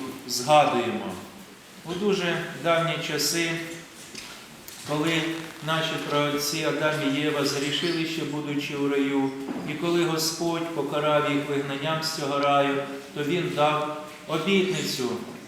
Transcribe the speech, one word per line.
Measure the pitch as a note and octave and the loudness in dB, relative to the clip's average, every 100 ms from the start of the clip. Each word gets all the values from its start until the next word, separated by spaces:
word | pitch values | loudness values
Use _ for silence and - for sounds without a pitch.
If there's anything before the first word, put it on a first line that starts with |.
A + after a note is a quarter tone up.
| - - - | -4 -8 -4
згадуємо? | - - D3+ C#3 B2 A2+ G2+ G2+ - - - - - - - | 0 6 8 8 4 2 -2 -4 -8 -10 -16 -18 -20 -20 -14
У | D#3+ | -8
дуже | F3+ G#3 F#3 F3 D#3+ D#3+ C#3 | -2 2 2 2 0 -4 -2
давні | E3 E3 D#3+ D#3 D#3 | 2 4 2 0 -2
часи, | D3 - E3 E3 E3 E3 E3 - - - - - - - - - - - | 0 0 0 0 -2 -6 -10 -14 -16 -16 -14 -14 -14 -16 -18 -16 -12 -4
коли | D3+ D#3+ E3 D#3+ - - - D3+ | 0 2 2 0 -4 -8 -8 -2
наші | D#3+ D#3+ C#3+ D3 | 0 0 -2 0
праотці | D3 D3 C#3+ - D#3+ D3+ | 2 2 0 0 -2 0
Адам | C#3+ D#3 D3 C#3 | 0 0 2 0
і | C#3 | 2
Єва | D3+ D3 | 2 2
згрішили, | C3+ C#3 D3 - F3 D#3+ D#3+ | 0 0 0 0 0 0 -2
ще | - | -4
будучи | C3+ D3+ C#3+ C#3+ D3 C#3+ | -4 -4 -2 -2 -2 0
у | C#3+ | 2
раю, | C#3+ C#3 C#3 C3+ C3+ C3+ - D3+ | 2 2 2 2 -2 -6 -6 -4
і | |
коли | D3+ E3+ E3+ | -2 2 4
Господь | E3+ E3 D#3+ - E3+ E3 E3 | 4 2 0 0 0 -2 -2
покарав | D#3+ C#3 D3 D3+ D3 C#3+ | -2 -2 0 4 4 4
їх | C#3+ D3 | 0 0
вигнанням | C#3 C#3 C#3 D#3 D#3+ | -2 -2 -2 -2 -2
з | - - | -2 -2
цього | C#3 C#3+ | -2 2
раю, | C#3+ C#3+ C#3 C#3 C#3 - - | 4 6 4 2 -2 -8 -8
то | D3 | -6
Він | C#3+ E3+ D3+ D3 | 0 0 0 2
дав | D3+ D3 - - - - - | 2 2 -2 -6 -10 -12 -4
обітницю | D#3+ G3 G3 F3+ D3+ C3 - A#2+ - - - | -2 4 4 4 0 -2 -2 -2 -4 -8 -12